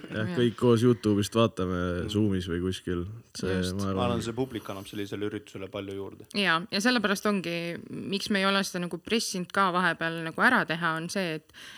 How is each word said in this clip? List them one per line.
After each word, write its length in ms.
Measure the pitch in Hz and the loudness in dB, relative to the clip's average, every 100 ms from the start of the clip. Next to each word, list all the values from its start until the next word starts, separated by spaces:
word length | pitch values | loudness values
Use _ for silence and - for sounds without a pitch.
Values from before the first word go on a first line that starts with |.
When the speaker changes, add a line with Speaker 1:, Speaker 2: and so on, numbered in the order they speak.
| - | -6
Speaker 1:
Jah. 280 | - 110 175 | -4 -2 2
Speaker 2:
kõik 180 | 120 104 | 2 4
koos 260 | 123 117 | 6 6
YouTube'ist 520 | 123 117 107 101 101 113 | 6 6 4 2 4 4
vaatame 440 | 113 - 92 90 | 4 2 -2 0
Speaker 3:
Mhm. 300 | 90 87 104 | 0 -2 0
Speaker 2:
Zoom'is 380 | 104 107 95 87 | 2 4 2 0
või 120 | 85 | 0
kuskil. 440 | 92 92 - 87 90 113 - - | 0 -2 -2 -4 -4 -10 -16 -6
See, 220 | 92 92 | -2 0
Speaker 1:
Just. 180 | 92 95 | 0 -2
Speaker 2:
ma 80 | |
Speaker 3:
Ma 60 | 98 | -2
Speaker 2:
arvan, 140 | 95 120 | 0 0
Speaker 3:
arvan, 160 | 117 | 0
see 100 | 110 | -2
publik 360 | 113 131 110 - | -4 -4 -6 -8
annab 180 | 98 101 | -10 -10
sellisele 420 | 107 101 104 104 | -8 -6 -6 -4
üritusele 400 | 104 - 101 95 | -6 -10 -12 -10
palju 240 | 104 98 | -8 -8
juurde. 320 | 98 95 98 - | -8 -10 -12 -8
Speaker 1:
Jaa, 280 | 202 185 165 175 | -2 2 2 0
ja 80 | 202 | 0
sellepärast 440 | 233 247 202 196 214 | 2 2 2 0 0
ongi, 520 | 202 165 170 170 170 - | 0 -2 -4 -6 -8 -10
miks 400 | - - 190 - | -10 -6 -4 0
me 80 | 202 | 0
ei 60 | 196 | 2
ole 180 | 196 | 2
seda 160 | 190 180 | 0 -4
nagu 160 | 175 170 | -6 -6
pressinud 540 | - 220 - 185 175 | -2 -2 -2 -4 -2
ka 200 | 196 190 | 2 2
vahepeal 520 | 175 180 165 165 165 | 2 2 0 -2 -4
nagu 180 | 160 - | -6 2
ära 240 | 220 240 165 | 4 4 2
teha, 300 | 165 170 160 | 0 -2 -2
on 120 | 170 | -4
see, 260 | 202 180 156 | -4 -4 -4
et, 180 | - - - | -10 -20 -20